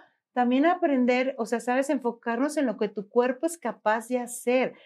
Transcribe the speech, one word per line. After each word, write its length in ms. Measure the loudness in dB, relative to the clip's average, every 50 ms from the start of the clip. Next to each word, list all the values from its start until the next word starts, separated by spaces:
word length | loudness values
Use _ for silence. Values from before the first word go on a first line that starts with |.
| -12 _ _ _ _ _ -2
también 320 | 0 0 2 4 4 4
aprender, 720 | 4 2 2 2 2 2 4 4 4 2 2 0 -2 -2 -4
o 80 | -4
sea, 140 | -4 -4 -4
¿sabes? 320 | -2 0 0 0 2 0
Enfocarnos 680 | 0 -2 -2 -4 -6 -6 -6 -4 -2 0 -2 -2 0 0
en 80 | -2
lo 120 | -2 0 -2
que 120 | -4 -4
tu 180 | -4 -6 -10 -4
cuerpo 360 | 0 2 2 2 0 -2 -4
es 140 | -6 -4 -4
capaz 480 | -8 -8 -8 -4 0 0 0 0 -2 -4
de 100 | -4 -4
hacer. 560 | -4 -6 -10 -8 -2 2 2 2 2 0 -4 -8 -20